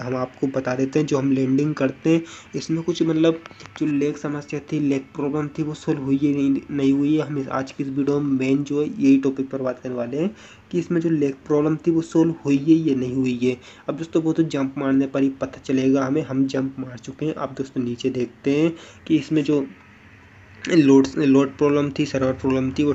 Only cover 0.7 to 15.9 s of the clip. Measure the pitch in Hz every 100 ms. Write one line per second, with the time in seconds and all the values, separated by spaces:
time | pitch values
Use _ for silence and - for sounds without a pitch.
0.7 | 127 135 156 147 143 139 135 131 135 151
1.7 | 147 135 - 160 165 165 - - 151 -
2.7 | 160 165 170 165 160 165 165 - - -
3.7 | - 151 143 147 147 151 147 147 147 -
4.7 | 156 143 139 135 - 139 151 147 151 151
5.7 | 151 - 147 135 139 147 143 139 135 -
6.7 | 143 135 139 143 156 139 147 131 131 135
7.7 | - 139 135 139 143 143 131 131 139 143
8.7 | 143 151 - 139 135 139 135 131 135 127
9.7 | 123 131 123 120 139 185 - - - -
10.7 | 175 170 170 165 160 139 135 - 151 156
11.7 | 156 175 165 160 165 165 160 143 139 147
12.7 | 160 160 127 127 131 127 120 127 123 -
13.7 | - - 156 160 170 160 160 160 143 135
14.7 | 135 135 135 135 139 135 135 135 - -
15.7 | 131 131